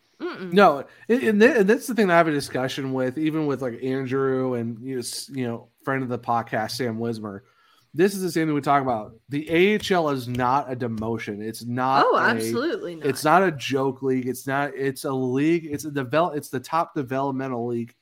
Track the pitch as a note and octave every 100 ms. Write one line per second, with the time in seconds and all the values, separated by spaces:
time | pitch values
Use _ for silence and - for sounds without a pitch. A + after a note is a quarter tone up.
0 | _ _ E4+ D4 F3+ F3 F#3 C#3 - -
1 | - B3 A#3 G#3 A#3 A#3+ F#3+ B3+ - A3+
2 | G3 E3+ D#3+ D3 C3+ C3 C3 - C3+ C3
3 | B2+ B2+ D#3 D#3 D3 B2+ C3 A#2 C3 C3
4 | C3 C3+ C3+ C3 C3 B2 A#2 A2+ C3 C3
5 | A#2 - - C3+ A#2+ A#2 - _ - C3+
6 | B2+ A#2+ - A#2 A2+ B2 A2+ - B2 A2+
7 | A#2 A2 G#2+ G2 - _ _ _ _ C#3
8 | G3 G3 F3+ E3 D#3+ D3 D3 C#3+ C3 A2+
9 | G#2+ - - C#3+ D#3 E3 G3 G#3+ - F#3
10 | D3+ C#3 A#2+ B2 B2 C#3 B2+ B2 A#2+ A2
11 | A2 A2+ - G#2 A2 A2+ A#2 B2 B2+ C3+
12 | B4+ A#3+ F#3 A3+ - A#3 D#4 G#3 E3+ E3
13 | C#3+ C3 D3+ F3 F#3+ C#3+ - C3+ C3+ B2+
14 | C3+ C3 B2 A#2+ C#3 C#3 C#3+ C3 C3+ C3+
15 | D3 C3 B2+ C3 D3+ E3+ D#3 C#3+ D#3 C#3+
16 | B2 D3+ E3 D3 - C3 B2+ D#3+ E3 D#3
17 | B2 C3 C#3 C3 C3+ A#2+ A#2+ A#2+ A#2 _